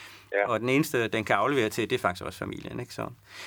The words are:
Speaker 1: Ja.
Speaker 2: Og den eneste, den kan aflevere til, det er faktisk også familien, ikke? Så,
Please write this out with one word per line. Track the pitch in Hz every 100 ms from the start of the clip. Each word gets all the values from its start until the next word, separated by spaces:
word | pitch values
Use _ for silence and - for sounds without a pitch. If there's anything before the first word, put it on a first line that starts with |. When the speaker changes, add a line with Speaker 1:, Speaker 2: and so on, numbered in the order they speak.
| - - -
Speaker 1:
Ja. | 101 101
Speaker 2:
Og | 113
den | 120
eneste, | 135 131 123 113
den | 113 107
kan | 107
aflevere | 113 143 110
til, | 110 107
det | 127
er |
faktisk | 98 87 -
også | -
familien, | 101 - - 120
ikke? | 123
Så, | - 110 123 - -